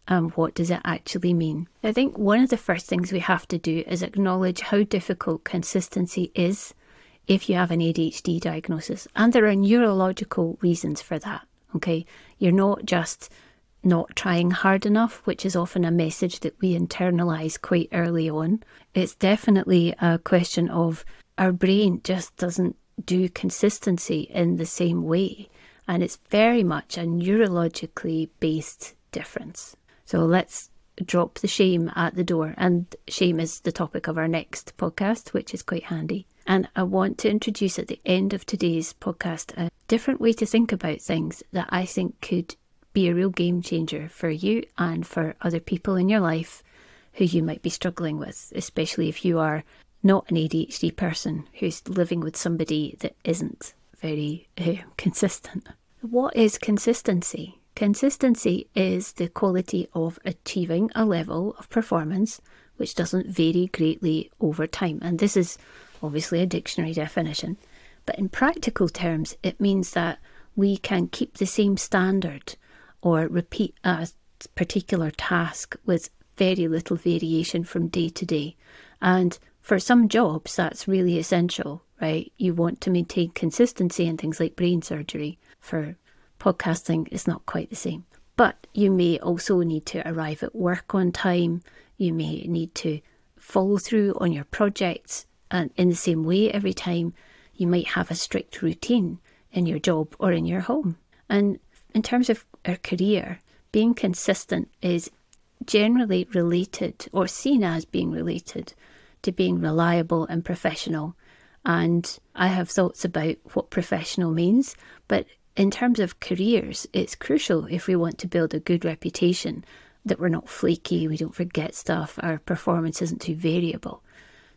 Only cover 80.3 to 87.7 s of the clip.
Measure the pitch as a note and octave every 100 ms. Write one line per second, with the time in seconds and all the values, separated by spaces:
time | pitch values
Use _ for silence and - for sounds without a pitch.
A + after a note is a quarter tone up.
80.3 | D#3 - - E3+ - - F#3+ F3+ E3+ E3+
81.3 | F3+ F3 - D3 D#3 - _ D#3+ D#3+ -
82.3 | - F#3 E3+ E3+ - - F3 F3 - E3+
83.3 | - E3 - A#3+ - F3+ - E3+ D#3+ D#3
84.3 | D#3+ D#3+ - F3+ F3 - D#3 - D#3 D3+
85.3 | - _ _ - D#3+ D3+ F3+ _ _ _
86.3 | - G3 F3+ F3+ E3 - E3 - F#3 -
87.3 | E3+ - E3 -